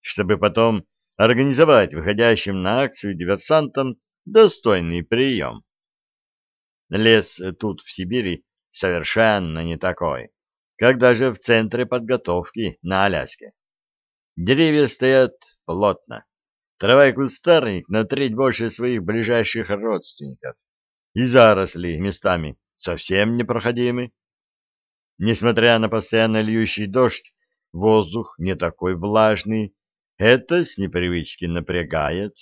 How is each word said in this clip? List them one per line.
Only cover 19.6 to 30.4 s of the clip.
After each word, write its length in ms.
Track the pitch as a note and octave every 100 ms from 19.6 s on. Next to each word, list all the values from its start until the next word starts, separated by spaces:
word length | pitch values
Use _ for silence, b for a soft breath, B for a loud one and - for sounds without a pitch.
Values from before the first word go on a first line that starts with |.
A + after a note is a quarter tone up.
| G2
родственников. 880 | G#2 A2+ G2 - - C#2+ B1+ C2 - _ _ _ _ _
И 100 | G2+
заросли 720 | B2 B2+ A2+ G2 F#2 E2+ F2 D#2+
местами 600 | G2 F#2 G2 F2 D2+ C#2 _ _
совсем 600 | - E2 - F#2+ G#2+ A#2
непроходимы. 760 | A#2 A#2 A2 A#2+ B2 B2 B2 _ _ _ _ _ _ _ _ _ _ _
Несмотря 600 | G#2 A2+ A#2 A2+ A#2 A#2
на 100 | A2
постоянно 520 | A2+ - A2+ A2+ A2
льющий 460 | A2 A2+ A2 - G#2
дождь, 460 | G#2+ B2 - _ _ _ _ _
воздух 600 | E2+ G#2 A2 F2+ G#2 A2 -
не 180 | F2+ F#2
такой 400 | F2 - F2+ F2+
влажный. 800 | G2 G#2+ A2 G#2 G#2 A2 G#2 _ _ _ _ _
Это 460 | G#2+ B2+